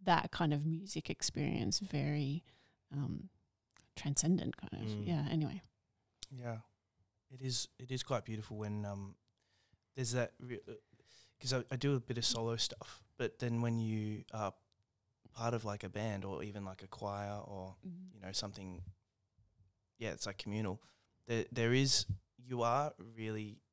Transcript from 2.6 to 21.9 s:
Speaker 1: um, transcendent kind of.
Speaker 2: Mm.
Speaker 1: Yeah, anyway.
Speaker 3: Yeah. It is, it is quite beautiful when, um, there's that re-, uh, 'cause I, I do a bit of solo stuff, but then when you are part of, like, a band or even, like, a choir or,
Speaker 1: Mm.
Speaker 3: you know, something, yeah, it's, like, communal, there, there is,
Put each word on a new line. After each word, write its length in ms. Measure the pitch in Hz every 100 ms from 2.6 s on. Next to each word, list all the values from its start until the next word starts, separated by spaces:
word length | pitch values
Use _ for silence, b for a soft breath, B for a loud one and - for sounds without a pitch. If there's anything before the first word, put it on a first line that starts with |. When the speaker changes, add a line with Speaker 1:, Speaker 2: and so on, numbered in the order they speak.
| b b _
Speaker 1:
um, 380 | 143 135 - 190 - _ _ _ - - -
transcendent 600 | 143 139 156 185 - -
kind 240 | - -
of. 60 | 107
Speaker 2:
Mm. 180 | 107 101
Speaker 1:
Yeah, 180 | 160 147
anyway. 320 | 165 151 196 - _ _ _ _ _ -
Speaker 3:
Yeah. 260 | 127 120 113 - _ _ _ _ _ _
It 100 | 127
is, 260 | 131 117 - -
it 140 | 127
is 100 | 127
quite 200 | - 127 -
beautiful 320 | 110 107 107
when, 280 | 104 104 104
um, 300 | 101 98 - _ _ _ _ _ _ _ -
there's 160 | 120
that 180 | 123 117 -
re-, 200 | 123 117 -
uh, 60 | 107 - b b b b -
'cause 140 | 127
I, 100 | 131 -
I 40 | 127
do 200 | 143 135
a 40 |
bit 180 | - 117
of 80 | -
solo 300 | 117 113 117
stuff, 460 | - - - - - -
but 220 | 120 -
then 220 | 123 117
when 160 | 117 117
you 440 | 110 110 107 104 -
are 200 | 110 101 - _ _ _ _ _ _ -
part 200 | - 117
of, 120 | 117 107
like, 180 | 104
a 60 | 98
band 340 | 104 110 101 98
or 180 | 90
even, 200 | 104 104 98
like, 160 | 95
a 60 | 95
choir 520 | - 104 101 101 104 -
or, 300 | 98 92 - 190
Speaker 1:
Mm. 280 | 175 185
Speaker 3:
you 60 | 98
know, 100 | 95
something, 500 | 95 101 98 95 87 92 - _ _ _ _ _ _ _ _ _ -
yeah, 140 | 110
it's, 140 | 78 107
like, 120 | 98
communal, 440 | - 107 107 101 b b b _ -
there, 180 | 113 -
there 220 | 120 113
is, 320 | 127 135